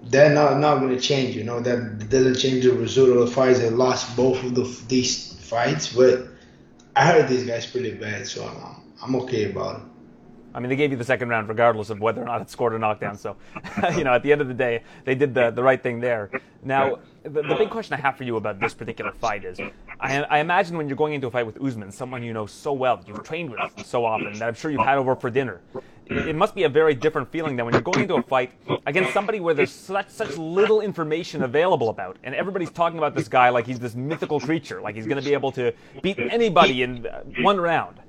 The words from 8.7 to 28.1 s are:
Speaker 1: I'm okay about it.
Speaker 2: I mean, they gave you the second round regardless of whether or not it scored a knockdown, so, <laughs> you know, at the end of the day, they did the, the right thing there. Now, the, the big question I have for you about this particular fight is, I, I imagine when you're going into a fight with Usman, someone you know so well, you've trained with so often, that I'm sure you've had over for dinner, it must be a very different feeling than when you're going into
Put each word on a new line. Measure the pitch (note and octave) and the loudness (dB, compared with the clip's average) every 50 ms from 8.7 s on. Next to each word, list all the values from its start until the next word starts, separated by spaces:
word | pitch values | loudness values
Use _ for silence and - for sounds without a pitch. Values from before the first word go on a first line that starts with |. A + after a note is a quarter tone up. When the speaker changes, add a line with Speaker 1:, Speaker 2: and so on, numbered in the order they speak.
| - - - - - - - | -18 -20 -20 -20 -20 -16 -6
Speaker 1:
I'm | A#2+ C3 B2+ - | -4 -4 -4 -2
okay | - - - G#3 G3 | -2 -2 -2 -2 -2
about | - - - - - - | -2 -4 -6 -6 -8 -10
it. | - - - - - - - - - - - - - - - | -14 -18 -20 -20 -20 -20 -20 -20 -20 -20 -20 -20 -20 -14 -10
Speaker 2:
I | C3 | -8
mean, | A#2+ B2 | -4 -4
they | C3+ | 0
gave | C3 D3+ D3 C3+ | 0 2 0 0
you | |
the | B2 A#2+ | -2 -2
second | A#2+ C3 G#2+ B2 A#2+ | -2 0 0 0 -2
round | A#2+ A2+ G#2+ G2+ | -2 -2 -2 -2
regardless | A2 G#2+ A#2 A#2 A#2 G#2+ G#2 G2+ | 0 4 4 4 4 2 -2 -6
of | A2+ G2+ | -6 -2
whether | G#2 A2+ A2+ G#3+ A#3 | -2 -2 -2 -2 -6
or | |
not | B2 A#2+ A#2 | -6 -6 -6
it | G2 - | -6 -8
scored | - - B2+ A#2 A2+ | -6 -2 -2 -2 0
a | A2+ | 0
knockdown, | A2+ G#2+ G#2+ G#2 - G#2 G2+ | -2 -2 -2 -2 -6 -10 -10
so, | G2+ - A2 G2 - - - - - - | -8 -10 -10 -10 -10 -16 -18 -18 -16 -14
<laughs> | - - - G3+ F3+ D#3+ | -10 -6 -2 -2 0 0
you | F3 D#3 | 0 2
know, | C3+ B2 | 4 2
at | A#2+ A#2+ | 4 6
the | C#3 | 4
end | D3 D3 | 4 4
of | D3 B2+ | 4 -2
the | B2+ | -2
day, | A#2+ C3+ B2 A#2 A#2 - - - - - | -2 0 0 0 -2 -4 -10 -20 -12 -2
they | - C3 | -2 0
did | C3 C#3+ C#3 A#2+ | 2 2 0 2
the, | C3 B2 A#2 | 2 2 2
the | G#2+ A#2 B2 | 2 2 4
right | C3+ C3 B2+ - | 4 4 4 2
thing | B2+ A#2+ A#2 | -4 -4 -2
there. | A#2+ B2 A#2+ A2 G#2 F#2+ - - - - _ - - | -2 -2 -2 -2 -4 -6 -10 -12 -12 -12 _ -16 -6
Now, | C3 C3+ C3+ C3+ C#3 B2+ - - - - _ _ | -2 0 2 2 0 0 -4 -10 -20 -20 _ _
the, | D3+ C#3+ D3+ D3 | -6 -4 -4 -2
the | - D#3 | 0 0
big | - A3 G#3 | 0 0 -2
question | G#3+ A3+ G#3+ - D#3 | -2 -8 -8 -6 -8
I | B2+ | -2
have | - C#3 C3 | -2 -2 -2
for | - C3 | -2 -6
you | B2 A#2 | -4 -2
about | A2 G#2 G#2+ G#2 F#2+ | -2 -2 -4 -6 -4
this | G2+ - - | -4 -6 -6
particular | - A#2 A2 A#2 - G#2+ G2+ - | -6 -10 -10 -8 -8 -8 -10 -8
fight | - - A2+ G#2+ G2+ F#2+ | -4 -4 -4 -4 -4 -8
is, | F#2 F#2 F#2 G2 G2+ - - - - - - | -12 -10 -10 -12 -12 -12 -16 -20 -20 -14 -8
I, | - C3+ C3+ C#3 D3 | -6 -2 -2 -2 -2
I | - D3+ D3 | 0 0 -2
imagine | D3+ E3 F3 E3+ E3+ E3+ E3+ | 0 2 0 0 0 0 -4
when | E3+ D#3 C#3+ | -6 -6 -6
you're | C#3 | -4
going | B2+ D3+ D3+ D3+ | -2 -2 -2 -2
into | C#3+ C3 | -4 -6
a | B2 | -4
fight | A2 B2+ A#2+ | -4 -4 -4
with | A2 G#2+ - C3+ | -4 -6 -6 -6
Usman, | C3+ B2 A2+ G#2+ F#2+ | -6 -6 -6 -10 -14
someone | G2 - C#3 B2+ B2+ B2+ A#2+ | -12 -12 -12 -10 -10 -10 -10
you | A#2 A2+ | -8 -6
know | A2 G#2+ | -8 -8
so | G2+ - - - D#3 D3 | -8 -10 -10 -6 -6 -4
well, | C3 C3 B2+ A#2 G2 F2+ | 0 2 0 0 0 -2
you've | F#2+ G#2 G#2 - | -16 -16 -16 -12
trained | - D#3+ E3 F3 D3+ | -10 -10 -8 -8 -8
with | A2+ G2+ G2+ G2 _ - G#2+ | -8 -8 -8 -10 _ -14 -16
so | - - B2 A#2+ | -4 -2 0 0
often, | A2+ A2 G#2+ G#2+ G#2 G#2 | 0 0 -2 -4 -6 -8
that | G#2 A2 A#2 | -6 -6 -6
I'm | A#2 | -6
sure | - - D#3+ | -6 -6 -6
you've | D3 B2+ G2+ | -2 0 2
had | C3+ C#3 C#3 | 2 2 2
over | C3 B2+ C3 | 2 0 0
for | - - B2+ | 0 -2 -2
dinner, | A2 B2+ C#3 A#2+ G2 E2+ - _ - - - - - - - | -2 -2 -2 -2 -6 -10 -16 _ -16 -16 -16 -16 -20 -20 -12
it | - - - - - D#3 | -6 -4 -4 -2 -2 0
must | D#3 F3+ A3 - | 0 0 0 0
be | G#3 F3+ | 0 0
a | D3+ | 2
very | B2 D3 D#3+ D#3+ D3+ | 4 4 4 4 2
different | B2 D#3 D#3 D3 D3+ C3 - | 2 0 0 0 0 -6 -4
feeling | - D#3+ E3 D#3 C3+ | -6 -6 -4 -4 -2
than | A#2+ A#2 | -2 -2
when | A#2 A#2 | 0 0
you're | A#2+ A#2 | 0 0
going | - - - | 0 0 0
into | G#3 G3 | 0 0